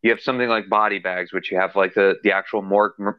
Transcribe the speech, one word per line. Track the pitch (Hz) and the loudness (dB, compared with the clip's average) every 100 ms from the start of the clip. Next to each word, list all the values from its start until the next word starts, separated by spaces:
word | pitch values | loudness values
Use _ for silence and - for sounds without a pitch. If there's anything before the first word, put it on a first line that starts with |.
You | 113 | 0
have | 110 | 0
something | - 127 120 | -2 -2 0
like | 110 95 | -2 0
Body | 107 107 98 | 0 0 -2
Bags, | 92 90 87 | -4 -6 -6
which | 92 - | -8 -4
you | 92 | -2
have, | 95 101 | 0 0
like, | 95 | 0
the, | 107 98 85 | 4 2 2
the | 101 | 0
actual | 95 - 107 | 0 -2 -6
morgue, | 95 101 104 - | 0 2 2 -2
m-, | 101 | -8